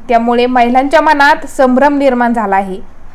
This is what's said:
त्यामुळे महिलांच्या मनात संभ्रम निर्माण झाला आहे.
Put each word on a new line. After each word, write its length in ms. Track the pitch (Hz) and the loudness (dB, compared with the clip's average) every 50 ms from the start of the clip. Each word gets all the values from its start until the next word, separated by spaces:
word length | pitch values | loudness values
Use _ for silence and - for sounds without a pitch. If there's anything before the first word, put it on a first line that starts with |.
| - - | -6 -2
त्यामुळे 360 | 240 233 233 240 240 247 240 | 0 0 0 0 0 0 0
महिलांच्या 560 | 247 254 247 233 240 247 254 269 285 330 320 | 0 2 0 0 2 2 0 0 2 2 2
मनात 440 | 311 311 302 285 277 285 320 311 - | 2 4 4 4 4 2 2 0 -4
संभ्रम 520 | 294 - - 269 254 254 262 277 294 285 277 | -8 -2 0 0 2 2 2 2 2 2 2
निर्माण 360 | 277 262 247 240 240 233 240 | 0 0 0 0 0 -2 -2
झाला 220 | 240 214 196 190 | -2 -2 -2 -2
आहे. 240 | 196 202 190 185 190 - - - - - - - | -2 -2 -4 -8 -12 -12 -14 -16 -18 -18 -18 -18